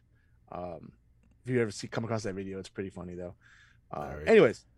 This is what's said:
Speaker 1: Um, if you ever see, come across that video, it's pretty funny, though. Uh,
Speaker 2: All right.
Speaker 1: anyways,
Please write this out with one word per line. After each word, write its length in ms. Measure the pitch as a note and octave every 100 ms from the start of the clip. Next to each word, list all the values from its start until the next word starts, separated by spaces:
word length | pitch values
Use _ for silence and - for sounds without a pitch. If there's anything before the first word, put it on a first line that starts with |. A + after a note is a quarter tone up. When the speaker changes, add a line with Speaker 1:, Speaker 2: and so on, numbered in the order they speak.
| _ _ _ _ -
Speaker 1:
Um, 420 | E2+ F2 D#2+ - - _ _ _ -
if 80 | B2
you 80 | B2+
ever 100 | A2+
see, 140 | - A#2
come 160 | -
across 180 | B2+ A2+
that 120 | G#2+
video, 240 | F#2+ F#2+ F#2+
it's 80 | F#2
pretty 180 | - G2
funny, 260 | F2+ F2
though. 200 | F2 F2 - - - - - -
Uh, 60 | -
Speaker 2:
All 180 | C3+ C#3+
right. 120 | D#3
Speaker 1:
anyways, 360 | G#3+ C#3 G2 -